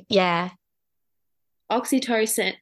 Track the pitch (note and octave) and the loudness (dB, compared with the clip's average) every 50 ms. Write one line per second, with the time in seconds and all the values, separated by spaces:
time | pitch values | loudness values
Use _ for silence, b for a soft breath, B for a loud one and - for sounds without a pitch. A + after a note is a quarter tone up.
0 | - - A3 F#3 F#3 F3+ E3+ E3+ F3+ F3+ - _ _ _ _ _ _ _ _ _ | -4 0 2 2 4 4 2 0 -2 -4 -8 _ _ _ _ _ _ _ _ _
1 | _ _ _ _ _ _ _ _ _ _ _ _ _ - G#3+ A#3+ A#3+ - D4 C4 | _ _ _ _ _ _ _ _ _ _ _ _ _ -4 -4 -2 -2 0 0 0
2 | C4 A#3+ A#3+ A3 A3 A3 - - G3 F#3+ F#3+ - | 0 0 0 0 0 0 0 -2 -2 -2 -4 -6